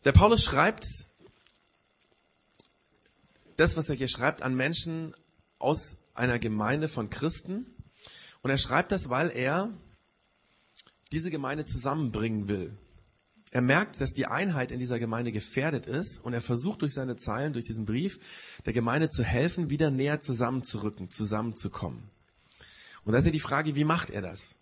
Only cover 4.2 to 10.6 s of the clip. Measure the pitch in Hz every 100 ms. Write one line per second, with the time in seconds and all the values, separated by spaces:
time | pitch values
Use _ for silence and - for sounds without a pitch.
4.2 | 127 147 131 127 135 165 170 160 160 -
5.2 | _ _ _ _ 127 151 - - _ -
6.2 | 123 120 113 107 107 143 156 - 107 -
7.2 | 151 - - 196 254 - - _ - -
8.2 | - - 127 135 - 131 180 190 135 123
9.2 | 165 - 127 160 208 185 - - _ _
10.2 | _ _ _ _